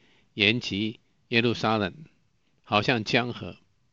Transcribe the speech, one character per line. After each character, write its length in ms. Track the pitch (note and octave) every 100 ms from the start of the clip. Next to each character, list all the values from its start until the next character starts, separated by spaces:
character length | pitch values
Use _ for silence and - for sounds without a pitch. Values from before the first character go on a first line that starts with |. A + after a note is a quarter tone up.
| _ _ _
延 260 | - G#2 A#2+
及 400 | - G2 G#2+ A#2 _ _ -
耶 120 | A#2+
路 140 | A#2
撒 220 | A2 A2+ A2
冷， 180 | F#2+ - D#3+ _ _ _ _ _
好 200 | - G#2
像 200 | G#2 B2
江 280 | G#2+ B2+ A#2+
河， 240 | A2+ F#2 F2+ _ _ _